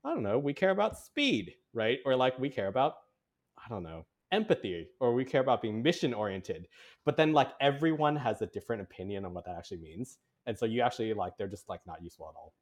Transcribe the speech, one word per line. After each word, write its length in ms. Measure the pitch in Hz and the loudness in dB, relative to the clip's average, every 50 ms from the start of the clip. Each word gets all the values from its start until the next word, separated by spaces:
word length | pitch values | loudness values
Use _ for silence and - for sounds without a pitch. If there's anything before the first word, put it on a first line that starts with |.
| - | -4
"I 100 | 277 330 | -4 -2
don't 100 | - 110 | -2 0
know, 160 | 98 104 131 | 2 2 2
we 160 | 143 143 143 | 2 0 0
care 160 | - 185 190 | 2 2 2
about 260 | 190 202 208 226 - | 4 4 2 0 -2
speed," 560 | - - - _ 302 285 262 180 110 95 175 - _ _ _ - | -8 -18 -8 _ 2 2 4 4 2 0 -4 -14 _ _ _ -4
right? 260 | 117 110 110 127 135 - | 0 2 2 2 0 2
Or, 100 | 139 131 | 0 4
like, 240 | 127 131 135 131 - | 4 4 4 2 0
"We 100 | 131 143 | -4 -4
care 180 | - - 101 | -2 -2 -2
about, 280 | 98 98 127 135 143 - - _ _ _ _ _ _ _ _ _ _ _ | 0 2 2 2 2 0 -4 _ _ _ _ _ _ _ _ _ _ _
I 120 | - - - | -20 -12 -8
don't 140 | 117 98 87 | -8 -8 -8
know, 240 | 80 82 80 82 _ _ _ _ _ | -8 -10 -12 -14 _ _ _ _ _
empathy," 580 | 185 214 220 220 165 - - 104 87 85 80 - _ _ | -2 -2 2 2 0 0 0 -6 -6 -6 -8 -12 _ _
or, 140 | 131 120 120 | 0 2 2
"We 120 | 127 131 | 2 0
care 160 | 131 - 139 | 2 2 2
about 200 | 123 131 120 113 | 4 4 2 2
being 220 | - 110 107 110 120 | 0 -4 -4 2 2
mission 320 | 160 170 - - 139 117 | 2 2 2 -2 -2 0
oriented." 520 | 104 107 101 95 95 - - - 160 170 _ _ - - - - _ _ | -2 -2 -2 -2 -4 -6 -8 -8 -8 -10 _ _ -20 -20 -20 -20 _ _
But 120 | 147 143 | -2 2
then, 160 | - 156 156 156 | 4 2 6 6
like, 180 | 147 131 - - - | 4 4 4 0 2
everyone 540 | 139 143 139 139 160 160 160 147 151 147 151 | 2 2 2 4 2 2 4 4 2 2 2
has 260 | 147 127 120 107 - | 2 0 0 0 0
a 60 | 110 | -4
different 340 | 92 - 101 - - 117 107 | -4 -4 -10 -4 -4 -4 -4
opinion 440 | 95 - - - 92 98 101 98 98 | -4 -10 -10 -10 -8 -6 -6 -6 -6
on 100 | 90 87 | -8 -8
what 100 | 87 82 | -10 -10
that 100 | 90 90 | -8 -10
actually 200 | 85 85 - 98 85 | -10 -10 -10 -12 -12
means. 360 | 80 78 80 95 123 - - _ _ _ _ _ _ | -12 -14 -10 -10 -10 -10 -12 _ _ _ _ _ _
And 100 | 120 110 | -8 -4
so 80 | - 120 | -2 -2
you 160 | 113 113 120 | 0 2 2
actually, 320 | 120 123 - - 113 110 110 | 2 2 2 0 -2 -2 0
like, 240 | 104 92 90 - | -2 -2 -6 -4
they're 100 | - 104 | -6 -8
just, 220 | 98 101 98 - - | -8 -8 -10 -10 -12
like, 160 | 92 87 _ | -12 -12 _
not 160 | 85 82 80 | -16 -14 -14
useful 280 | 85 85 - _ 80 78 | -14 -16 -14 _ -18 -16
at 60 | 76 | -16
all. 200 | 78 78 76 _ _ | -18 -20 -20 _ _